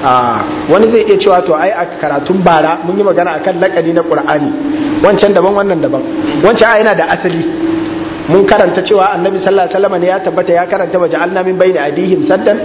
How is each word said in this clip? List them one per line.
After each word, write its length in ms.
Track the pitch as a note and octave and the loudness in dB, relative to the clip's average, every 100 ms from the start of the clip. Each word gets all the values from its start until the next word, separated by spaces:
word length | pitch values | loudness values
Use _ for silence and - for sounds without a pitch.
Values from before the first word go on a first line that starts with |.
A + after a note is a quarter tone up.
| C3+ | 2
A, 380 | B2+ B2 A2 - - - | 2 2 -2 -4 -6 0
wani 160 | F3+ A3 | 2 4
zai 100 | A3+ G#3+ | 2 2
iya 80 | F#3+ | 2
cewa 240 | G#3 F3+ | 4 2
to 140 | F3 D#3 | 2 0
ai 160 | F3+ | 0
a 240 | F3 F3 - | -2 -6 -6
karatun 460 | D3+ C#3+ C#3+ F#3+ F3+ | -4 -4 -2 0 2
bara 340 | D#3+ D#3 E3+ E3+ | 2 2 -2 -4
mun 100 | G3 | 0
yi 80 | |
magana 380 | G3+ F3 F3 D#3 | 0 2 0 -2
akan 160 | F#3 F3 | -4 -2
lakani 320 | F#3+ E3+ E3 | -2 0 0
na 100 | E3 E3 | -2 0
Qur'ani. 440 | D3+ C#3 D3+ C#3+ - - - - - | -2 0 -2 -2 -4 -4 -4 -2 0
Wancan 320 | G3 G3 G3+ | 2 2 2
daban, 220 | G3 F#3 G3+ | 2 2 0
wannan 240 | G3+ E3+ | 0 -2
daban. 220 | D3 C3 C3 - - D3 G3 | -2 -2 -4 -6 -4 0 2
Wancan 240 | A#3+ A3+ A3 | 4 4 4
ai 20 | G#3+ | 2
yana 80 | |
da 160 | F3+ E3 | 0 0
asali. 340 | - F3+ E3 - - - - - - - - - | -2 -2 -2 -4 -4 -4 -4 -4 -6 -8 -8 0
Mun 160 | F3 G3 | 2 4
karanta 380 | G#3 F#3 F#3 F#3 | 4 2 0 0
cewa 240 | G#3 F#3+ F#3 | 2 2 0
Annabi 220 | F#3 F#3+ | -2 -2
sallallahu 260 | F#3 G3 F3 | 0 0 0
alaihi 80 | F#3+ | 0
wasallam 180 | G3+ G3+ | 0 0
ne 80 | F3+ | 0
ya 120 | F#3+ | -2
tabbata 320 | F#3 F3 F3+ | -2 -2 0
ya 100 | F3 F3+ | 0 0
karanta 300 | G3 F3 F#3 | -2 -2 0
"Wa 60 | E3 | 0
ja'alna 320 | D#3 F3 F#3 | 0 -2 -2
min 140 | F#3 F#3 | -2 2
bayni 220 | F#3 E3+ | 2 2
aydihim 460 | C#3+ D#3+ F#3 F3 - | -2 -2 0 0 2
saddan." 280 | F#3+ - - | 2 2 0